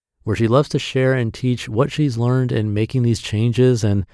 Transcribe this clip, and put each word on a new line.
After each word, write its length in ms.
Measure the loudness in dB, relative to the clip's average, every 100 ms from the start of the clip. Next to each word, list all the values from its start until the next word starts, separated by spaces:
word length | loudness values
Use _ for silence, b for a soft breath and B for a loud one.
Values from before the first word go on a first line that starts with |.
| _ _
where 120 | -6
she 140 | 0 2
loves 220 | 2 2
to 80 | -2
share 340 | -2 0 0
and 220 | 0 -2
teach 340 | -4 -4 -4 -4
what 240 | -2 -2
she's 240 | 0 -2 0
learned 340 | 0 0 0
in 220 | -2 -2
making 300 | -2 -2 0
these 180 | 0 0
changes 640 | -2 0 0 4 4 4
and 220 | 2 0 -2